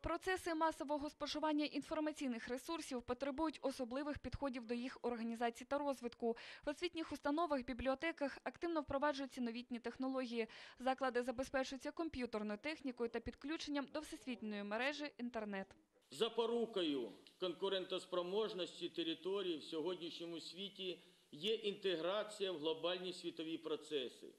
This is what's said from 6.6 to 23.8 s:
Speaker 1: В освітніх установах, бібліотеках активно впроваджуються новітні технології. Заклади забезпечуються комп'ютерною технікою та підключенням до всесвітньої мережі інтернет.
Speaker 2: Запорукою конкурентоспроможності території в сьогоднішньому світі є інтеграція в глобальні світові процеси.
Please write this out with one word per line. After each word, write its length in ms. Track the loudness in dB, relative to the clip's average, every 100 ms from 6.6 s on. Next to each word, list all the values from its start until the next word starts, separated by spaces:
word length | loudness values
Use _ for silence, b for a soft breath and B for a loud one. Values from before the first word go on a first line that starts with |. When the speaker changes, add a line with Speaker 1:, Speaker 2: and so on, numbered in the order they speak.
Speaker 1:
В 40 | -2
освітніх 440 | 0 0 0 -4
установах, 520 | 0 2 4 4 4
бібліотеках 760 | 2 0 2 2 2 0 -2 0
активно 360 | -6 -2 2 2
впроваджуються 600 | 2 4 4 4 -2 -2
новітні 380 | -2 -2 -4 -4
технології. 680 | -4 -2 0 0 0 0 0 B B B
Заклади 440 | 0 2 2 2
забезпечуються 680 | 2 0 0 2 0 -2 -6
комп'ютерною 680 | -2 -2 0 0 0 -2 -2
технікою 480 | -2 -4 -4 0 0
та 100 | 0
підключенням 680 | -4 -8 -4 -2 0 0 0
до 60 | -4
всесвітньої 640 | -4 -8 -6 -4 -4 -4
мережі 480 | -2 0 0 0 -4 -4
інтернет. 480 | -4 -2 -2 -4 -4 -10 _ _ _
Speaker 2:
Запорукою 1000 | 0 2 4 2 4 2 2 2 2 0 -8 -18 -4
конкурентоспроможності 1500 | -2 0 2 2 0 -4 0 0 2 2 0 0 -4 -4 -6
території 680 | -2 -2 0 -2 0 0 -2
в 40 |
сьогоднішньому 800 | -2 -2 0 -2 -6 -6 -6 -6
світі 640 | -8 -8 -8 -4 -6 -6 B B B
є 220 | -4 0
інтеграція 1000 | 2 2 0 0 2 2 0 -2 -2 -2
в 60 | 0
глобальні 540 | 0 2 0 0 -4
світові 460 | -4 -6 -4 -4 -4
процеси. 680 | -2 -4